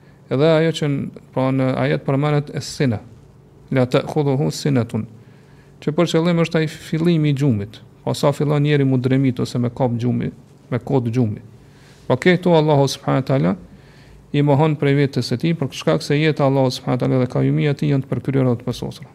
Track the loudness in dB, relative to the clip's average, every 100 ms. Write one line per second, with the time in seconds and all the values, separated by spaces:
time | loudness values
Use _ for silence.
0 | -20 -20 -6 2 4 4 2 0 -2 -2
1 | -6 -12 -10 -2 0 0 0 0 -2 -2
2 | -2 0 2 0 -2 -8 -10 -2 -2 -2
3 | -6 -20 -20 -20 -20 -20 -4 -2 2 0
4 | -2 -2 0 0 -2 -2 -2 0 0 -4
5 | -8 -14 -20 -20 -20 -20 -20 -8 -4 0
6 | 0 2 2 2 0 0 -2 -6 -6 -2
7 | 2 2 2 2 2 0 -4 -14 -20 -12
8 | -6 0 0 0 0 0 2 2 2 2
9 | 2 2 0 0 -4 -2 -4 -2 -2 0
10 | -2 -2 -4 -8 -20 -20 -8 -6 -2 -2
11 | 0 -2 -2 -4 -14 -20 -20 -20 -20 -14
12 | -4 0 2 2 4 4 4 2 0 -2
13 | -2 -2 0 0 0 -2 -8 -20 -20 -20
14 | -20 -20 -4 0 2 4 2 2 2 2
15 | 2 0 -2 -2 -2 -2 -4 -4 -2 -2
16 | 0 0 2 2 2 2 0 -2 -4 -2
17 | 0 0 0 0 0 2 0 0 0 0
18 | -2 -4 -2 0 2 0 -4 -8 -8 -12
19 | -18